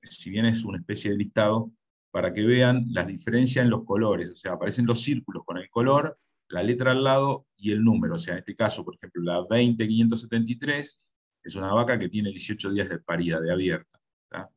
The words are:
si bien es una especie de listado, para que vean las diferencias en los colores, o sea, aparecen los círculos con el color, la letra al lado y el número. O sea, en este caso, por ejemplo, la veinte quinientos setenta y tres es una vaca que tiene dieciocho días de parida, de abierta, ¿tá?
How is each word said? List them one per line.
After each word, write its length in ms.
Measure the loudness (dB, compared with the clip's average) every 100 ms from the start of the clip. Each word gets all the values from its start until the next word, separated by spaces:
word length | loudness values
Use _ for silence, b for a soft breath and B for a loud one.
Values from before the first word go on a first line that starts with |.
si 280 | -14 -14 -8
bien 160 | 0 2
es 180 | 2
una 140 | -2 -8
especie 320 | -8 -6 -4
de 80 | -2
listado, 540 | -2 2 2 2 -2 _ _ _ _
para 220 | -4 -2
que 100 | 0
vean 440 | 2 6 6 4 0
las 160 | -2 -4
diferencias 580 | -6 -2 2 2 4
en 60 | 4
los 140 | 2
colores, 460 | 0 0 2 0 -4
o 40 |
sea, 180 | -10 -8
aparecen 340 | -6 -4 0 2
los 160 | 2
círculos 420 | 0 -2 -4 -12
con 140 | -8 -10
el 100 | -6
color, 500 | 0 4 4 2 -6 _ _ _
la 140 | -4
letra 300 | 0 2 2
al 120 | 2
lado 420 | 4 4 2 -2 _ _
y 160 | -2
el 100 | 2
número. 320 | 4 4 2
O 40 | -2
sea, 160 | -4
en 40 | -8
este 160 | -8
caso, 300 | -2 -2 -2
por 100 | -10
ejemplo, 280 | -14 -14 -6
la 220 | -2 -2 0
veinte 380 | 2 4 2 0
quinientos 360 | 4 4 2
setenta 280 | -2 -2 -2
y 60 | -2
tres 460 | -4 -4 -6 -14 _ _ _ _
es 120 | -14
una 180 | -8 0
vaca 240 | 0 2 0
que 100 | 0
tiene 220 | -2 -4
dieciocho 400 | -6 -8 -6 -4
días 180 | -4 -4
de 120 | -6
parida, 400 | -6 -2 -2 -2
de 120 | 0
abierta, 480 | 0 0 -2 -8 _ _ _ _
¿tá? 180 | -14 -14